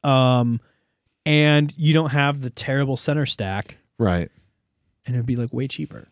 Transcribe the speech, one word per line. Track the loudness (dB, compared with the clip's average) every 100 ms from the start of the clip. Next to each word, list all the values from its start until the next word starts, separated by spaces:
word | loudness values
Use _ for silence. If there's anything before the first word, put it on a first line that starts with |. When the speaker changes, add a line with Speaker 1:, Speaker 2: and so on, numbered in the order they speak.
Speaker 1:
Um, | 4 4 4 4 2 -2 _ _ _ _ _ _ 0
and | 4 4 4 2 0
you | 2
don't | 2 2
have | 0 0 -2
the | -8
terrible | -8 -4 -2 -2 -2
center | -2 -2 -2
stack. | -4 -4 -6 -8 -16 _ _
Speaker 2:
Right. | 0 0 -2 _ _ _ _ _ _ _ -6
Speaker 1:
And | -4
it |
would | -2
be, | -4
like, | -4
way | -6 -8
cheaper. | -8 -12 -14 -20